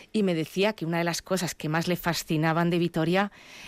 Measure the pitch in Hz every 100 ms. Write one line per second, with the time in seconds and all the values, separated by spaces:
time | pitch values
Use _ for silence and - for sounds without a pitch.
0 | - 220 196 165 156 185 202 214 160 170
1 | 170 170 - 185 170 - 156 160 170 175
2 | - 160 - 156 160 160 170 170 170 -
3 | 160 185 202 - - -